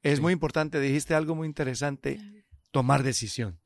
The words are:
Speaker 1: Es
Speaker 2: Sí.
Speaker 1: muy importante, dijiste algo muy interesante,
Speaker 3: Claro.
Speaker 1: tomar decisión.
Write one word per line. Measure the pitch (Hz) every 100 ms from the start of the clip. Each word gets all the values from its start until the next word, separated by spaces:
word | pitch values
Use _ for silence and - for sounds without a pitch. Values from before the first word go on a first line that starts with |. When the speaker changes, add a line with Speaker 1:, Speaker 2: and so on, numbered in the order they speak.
Speaker 1:
Es | 165 147
Speaker 2:
Sí. |
Speaker 1:
muy | 165
importante, | 180 151 160 151 147
dijiste | 139 143 143
algo | 160 156 160
muy | 160
interesante, | 147 127 123 143 139 139 214
Speaker 3:
Claro. | 208 208 _ - _
Speaker 1:
tomar | 139 123 139
decisión. | 131 120 107 - 110 85